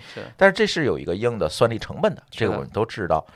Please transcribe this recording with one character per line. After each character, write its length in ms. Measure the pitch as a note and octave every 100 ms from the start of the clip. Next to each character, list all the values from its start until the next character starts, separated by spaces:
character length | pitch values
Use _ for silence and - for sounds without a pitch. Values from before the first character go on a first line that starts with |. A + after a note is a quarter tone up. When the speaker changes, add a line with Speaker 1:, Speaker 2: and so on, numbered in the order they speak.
| - -
Speaker 1:
是 60 |
的。 120 | G2+ -
Speaker 2:
但 140 | G3
是 40 |
这 120 | F#3+ G#3+
是 200 | F3+ C3
有 120 | D2+
一 80 | C#2+
个 100 | F#2
硬 220 | A#2+ A2+
的 80 | D#2+
算 220 | - A#2
力 80 | A2
成 240 | - -
本 120 | G3
的， 80 | C#3+ -
Speaker 1:
是 80 | -
的。 60 | G#2+
Speaker 2:
这 20 |
个 60 |
我 60 | G2+
们 100 | C2+
都 140 | G2+ A2+
知 220 | - F2
道。 180 | D#2 -